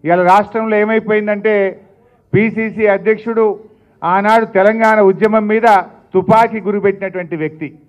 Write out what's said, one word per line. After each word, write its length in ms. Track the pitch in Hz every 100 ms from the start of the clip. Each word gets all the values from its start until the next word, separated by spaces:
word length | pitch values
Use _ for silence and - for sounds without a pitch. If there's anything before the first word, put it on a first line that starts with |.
| 151
ఇవాళ 160 | 175
రాష్ట్రంలో 560 | 180 196 202 226 220 214
ఏమైపోయిందంటే 1040 | 214 226 220 214 208 208 220 208 196 - _ _ _ _ _ 190
పీసీసీ 520 | 220 214 220 185 214
అధ్యక్షుడు 720 | 196 180 214 226 226 214 202 - _ _ _
ఆనాడు 420 | 165 190 202 226 220
తెలంగాణ 560 | 196 196 220 220 214
ఉద్యమం 460 | 196 190 214 220 208
మీద 140 | 220 226 202 175 - _
తుపాకీ 460 | 190 180 220 233 220
గురిపెట్టినటువంటి 760 | 185 202 196 196 196 180 175 160
వ్యక్తి 440 | 156 156 156 -